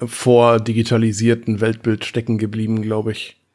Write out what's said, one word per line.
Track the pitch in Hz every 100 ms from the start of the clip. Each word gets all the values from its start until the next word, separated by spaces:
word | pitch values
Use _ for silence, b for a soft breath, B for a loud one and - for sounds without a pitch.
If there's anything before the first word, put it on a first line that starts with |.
| 120
vordigitalisierten | - 127 120 120 117 110 113 113 117 113 101 113 117 117 104
Weltbild | 110 110 117 107
stecken | - 120 113 110
geblieben, | 107 110 110 110
glaub | 107 107 110
ich. | 107 - - _